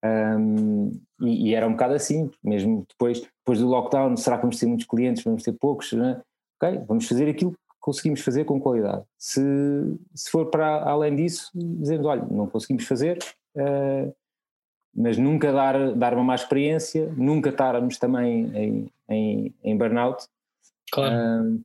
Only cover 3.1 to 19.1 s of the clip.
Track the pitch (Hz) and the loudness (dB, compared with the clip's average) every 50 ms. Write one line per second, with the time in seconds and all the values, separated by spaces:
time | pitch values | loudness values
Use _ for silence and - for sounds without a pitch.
3.1 | 120 120 117 - _ _ _ - 123 107 120 123 127 127 123 - - 139 135 131 | 0 -2 -6 -14 _ _ _ 0 2 2 2 2 2 0 0 0 0 2 2 2
4.1 | 123 113 - - 120 120 - 123 117 - - 117 120 113 117 - - 117 123 127 | 2 2 2 0 0 2 0 -2 -2 0 0 0 0 0 -2 -2 0 0 2 2
5.1 | 123 120 - 117 113 110 - - 117 - - 143 143 143 - - - 113 120 127 | 0 -2 -2 -2 -2 -2 -2 -6 -6 -2 -2 -2 -2 -2 -6 -4 -2 0 0 0
6.1 | 127 - - _ _ _ _ _ _ _ - 170 - - - - 107 113 113 - | -2 -4 -10 _ _ _ _ _ _ _ -2 -2 -2 -4 -4 -2 -2 -2 0 0
7.1 | 120 120 147 151 147 151 180 180 170 - _ _ _ _ - - 139 - - 165 | 0 0 2 0 0 0 -2 -2 -2 -6 _ _ _ _ -6 -6 -6 -2 -2 -2
8.1 | 147 135 - - 123 139 151 151 147 135 135 139 127 117 107 101 98 98 - _ | -2 0 -2 0 0 0 0 0 0 0 2 2 2 2 0 0 -2 -4 -8 _
9.1 | _ _ - - - 135 135 139 139 139 143 143 143 143 143 - - - - _ | _ _ -12 -4 0 0 2 2 2 2 2 2 0 0 -2 -2 -4 -6 -10 _
10.1 | _ 151 - - - 165 160 160 - 151 156 156 156 151 151 143 143 151 151 151 | _ -14 -12 -2 0 0 0 2 2 2 2 2 2 0 0 0 0 2 2 2
11.1 | 143 139 160 175 170 - - - _ 180 170 170 170 170 156 143 160 156 143 151 | 2 2 0 0 -2 -4 -10 -10 _ -8 -6 -6 -6 -4 -2 -2 0 0 0 0
12.1 | 143 117 - - - 104 104 98 - 113 110 - 135 120 - - 135 117 135 165 | 0 -2 -2 -2 -2 -2 -2 -2 -4 -6 -2 -2 -2 -2 0 -2 -2 0 0 0
13.1 | 175 - - - - _ _ _ _ 151 139 139 139 139 139 139 135 135 135 139 | 0 -2 -6 -14 -16 _ _ _ _ -4 -2 0 0 0 0 0 0 -2 -4 -6
14.1 | - _ _ _ _ _ _ _ _ _ _ _ _ _ _ _ _ - 117 117 | -8 _ _ _ _ _ _ _ _ _ _ _ _ _ _ _ _ 0 0 2
15.1 | 113 101 127 139 156 147 151 147 135 139 135 135 131 135 139 135 110 120 214 180 | 2 2 2 2 2 2 2 2 2 4 2 2 2 2 2 0 0 2 2 2
16.1 | - 123 127 127 127 - - - - 139 139 147 156 160 156 - - 160 156 156 | 2 2 2 2 0 0 0 0 0 2 2 2 0 0 -2 -2 -2 -2 -2 -2
17.1 | 160 131 127 139 151 156 143 147 131 - 135 131 123 120 120 123 123 - - 123 | -2 0 0 2 2 2 2 0 0 2 0 2 2 0 0 -2 -2 -2 -2 0
18.1 | 131 123 123 120 117 117 113 113 110 107 107 107 107 107 107 110 _ _ _ - | 0 0 0 0 0 0 -2 -2 -2 -4 -2 -2 -2 -4 -4 -8 _ _ _ -4